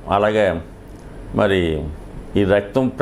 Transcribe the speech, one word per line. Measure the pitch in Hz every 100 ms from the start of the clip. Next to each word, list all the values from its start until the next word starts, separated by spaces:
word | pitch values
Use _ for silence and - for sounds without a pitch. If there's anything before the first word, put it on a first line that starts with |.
| 73 101
అలాగే | 104 107 98 85 - - - - - - - -
మరి | 104 95 85 78 78 - - - - 95
ఈ | 95
రక్తం | 101 101 135 127 -